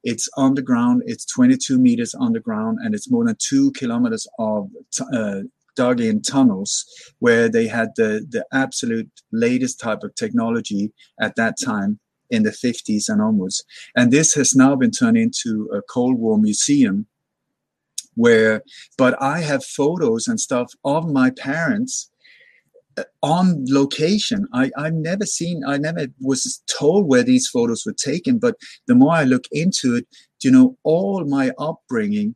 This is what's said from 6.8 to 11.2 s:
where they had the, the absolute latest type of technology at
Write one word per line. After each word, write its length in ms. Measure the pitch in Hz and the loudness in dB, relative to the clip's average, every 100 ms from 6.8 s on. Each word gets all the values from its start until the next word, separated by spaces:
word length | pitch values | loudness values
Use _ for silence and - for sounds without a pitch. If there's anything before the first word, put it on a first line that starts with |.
| - - - _ | -8 -20 -20 _
where 280 | 120 117 117 | 2 4 4
they 180 | 113 113 | 2 0
had 220 | 113 113 113 | -2 -4 0
the, 300 | 110 107 - | -2 -2 -6
the 160 | 117 - | -8 -4
absolute 560 | 135 131 - 120 113 - _ _ | -4 -4 -4 -4 -4 -6 _ _
latest 480 | 110 117 127 127 - | -2 0 0 -2 -6
type 220 | 113 104 | -6 -6
of 120 | 104 | -8
technology 760 | - 113 117 113 117 110 101 104 _ _ | -8 -4 -2 0 -2 -4 -4 -4 _ _
at 180 | - | -6